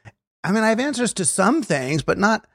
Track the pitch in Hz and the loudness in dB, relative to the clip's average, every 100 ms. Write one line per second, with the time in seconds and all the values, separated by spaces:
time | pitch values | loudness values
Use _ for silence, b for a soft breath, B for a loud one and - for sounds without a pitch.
0 | B - _ _ 156 214 220 220 285 247 | B -20 _ _ -2 0 2 0 -2 -2
1 | 233 - 175 - 196 320 220 143 127 151 | -4 -2 -2 0 2 2 0 -2 0 -2
2 | 147 185 202 220 - | 0 0 0 0 -6